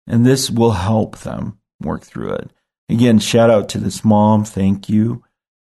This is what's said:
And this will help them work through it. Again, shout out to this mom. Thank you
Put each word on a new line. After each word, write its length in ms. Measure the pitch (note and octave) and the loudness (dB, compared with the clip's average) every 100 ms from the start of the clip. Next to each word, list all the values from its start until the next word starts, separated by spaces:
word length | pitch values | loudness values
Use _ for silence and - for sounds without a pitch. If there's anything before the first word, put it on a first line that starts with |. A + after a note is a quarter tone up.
| - | -4
And 200 | A#2 A#2+ | 2 2
this 240 | C3+ - | 2 0
will 220 | A#2 A#2 | 0 0
help 460 | G2 F#2 A2 F#2+ - | 0 -2 -2 -4 -8
them 400 | - A#1+ - - _ - | -12 -10 -12 -14 _ -14
work 220 | - E2 | -10 -10
through 300 | - - G1+ | -12 -12 -8
it. 180 | G1+ - _ _ _ - | -8 -10 _ _ _ -6
Again, 320 | A2+ B2 A2 | 0 2 2
shout 280 | G#2 A#2 A#2 | 2 2 4
out 200 | A2 G2+ | 2 0
to 80 | - | -6
this 260 | G#2+ - | -6 -2
mom. 400 | A2+ G#2 G#2+ G#2+ | 2 4 4 2
Thank 440 | G#2 - G2 G2 - | 0 -2 -2 -2 -2
you 340 | G#2+ A2+ A#2+ _ _ _ _ | -2 -2 -4 _ _ _ _